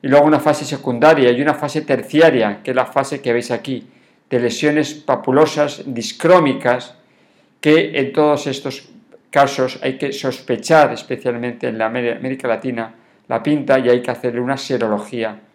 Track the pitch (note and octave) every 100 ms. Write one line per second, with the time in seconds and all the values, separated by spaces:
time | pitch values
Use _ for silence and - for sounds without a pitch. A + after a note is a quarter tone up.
0 | C#3+ C#3+ D3 D3+ D3+ D3 C#3 C#3 - A#2+
1 | D3+ D#3+ B2 A#2+ C#3+ - D3 D#3 D3+ C3
2 | - D3 D#3+ C3 A2 G2+ - B2+ B2 C#3+
3 | C3+ C#3+ C3 A#2+ A#2 A#2+ - B2+ - _
4 | _ _ _ B2+ A#2+ A#2 D3+ D3+ C#3+ -
5 | - C3 - C3+ D#3+ D3+ D3 - - A#2
6 | G#2+ - E3 F3+ D3+ C3 B2 B2 - -
7 | _ _ _ _ _ _ D3+ D#3 - C#3
8 | C3+ - D3+ C#3+ D3 B2+ C#3 - - -
9 | _ _ _ C#3+ C#3 - B2+ - C3+ C3
10 | C#3+ C3+ C3+ B2 - A#2 - D#3+ C#3+ A#2+
11 | - B2+ C3 A#2+ A#2+ A#2 B2+ A2 A2 A#2+
12 | A#2+ A#2 C3 C3 A#2+ A2+ C3 A#2 A2+ -
13 | _ _ _ A#2 B2+ D3 B2+ C3 B2 B2
14 | B2 A#2+ B2+ A#2 B2 C3+ - B2+ A2+ G#2
15 | - B2 A2 G#2 _